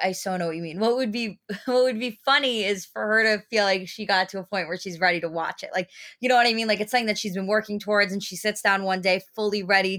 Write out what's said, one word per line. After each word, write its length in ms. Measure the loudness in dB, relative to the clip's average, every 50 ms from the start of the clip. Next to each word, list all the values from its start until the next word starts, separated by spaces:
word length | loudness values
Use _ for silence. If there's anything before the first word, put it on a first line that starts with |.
I 100 | -2 -2
so 240 | -2 -4 -4 -4 -4
know 120 | -2 -2 -4
what 80 | -4
you 60 | -6
mean. 160 | -6 -8 -4 0
What 180 | 0 2 2
would 140 | 2 0 -2
be, 300 | -2 -4 -4 -6 -6 -10 _ -12
<laughs> 120 | -10 -8 -4
what 180 | 0 2 4 4
would 140 | 2 2 -2
be 200 | -4 -6 -6 -4 _
funny 400 | 2 2 2 2 2 0 0 0
is 200 | 0 -2 -2 -6
for 180 | -8 -8 -4
her 200 | -2 2 2 4 4
to 180 | 4 2 0 -2 _
feel 140 | 0 2 2
like 240 | 2 2 0 -2 -6
she 180 | -10 -6 -2
got 220 | 0 2 2 0 0
to 80 | -4 -8
a 60 | -8
point 240 | -6 -4 -4 -4 -4
where 100 | -6 -6
she's 220 | -8 -8 -4 0
ready 200 | 2 2 2 0
to 80 | -2 -4
watch 340 | -4 -4 -4 -4 -6 -8
it. 80 | -10 -6
Like, 180 | -4 -4 -4 -6 -8 -18 -20 -20 -8 _
you 80 | 2 4
know 80 | 6
what 100 | 6 6
I 60 | 4
mean? 160 | 2 2 0 0
Like, 120 | 0 0
it's 100 | 0 0
something 160 | 0 0 2
that 120 | 0 -2 -2
she's 160 | -4 -4 -4
been 120 | -4 -2
working 340 | 0 0 0 0 -2 -6 -6
towards, 320 | -2 0 2 2 2 2
and 100 | 0 -4
she 140 | -6 -8 -8
sits 260 | -6 -4 -4 -4 0
down 220 | 2 2 2 2 2
one 160 | 0 -2 0
day 200 | 2 2 2 2 0 -4 _
fully 280 | -4 -2 -2 -2 -2
ready 360 | 0 2 4 4 4 2 -2